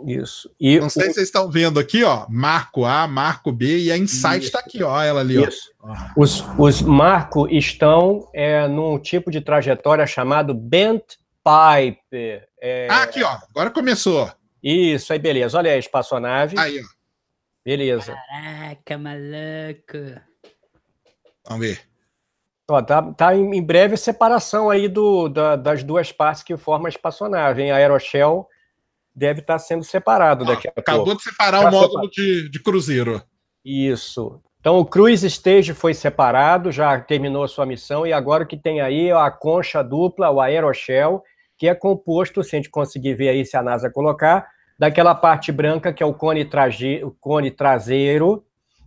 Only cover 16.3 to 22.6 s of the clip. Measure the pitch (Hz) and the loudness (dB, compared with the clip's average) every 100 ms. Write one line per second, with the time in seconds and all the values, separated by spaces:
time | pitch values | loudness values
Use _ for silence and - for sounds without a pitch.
16.3 | 131 147 190 160 143 113 _ _ _ _ | -2 -2 -2 -4 -6 -14 _ _ _ _
17.3 | _ _ _ 120 143 135 120 101 139 131 | _ _ _ -6 -4 -2 -4 -6 -16 -16
18.3 | 143 156 156 156 147 - 147 147 143 143 | -16 -16 -16 -16 -16 -14 -12 -12 -14 -14
19.3 | 151 156 156 156 151 _ 151 139 123 _ | -14 -12 -12 -14 -16 _ -18 -16 -20 _
20.3 | _ _ _ _ _ _ _ _ _ _ | _ _ _ _ _ _ _ _ _ _
21.3 | _ - 113 113 95 _ _ _ _ _ | _ -12 -8 -6 -8 _ _ _ _ _
22.3 | _ _ _ | _ _ _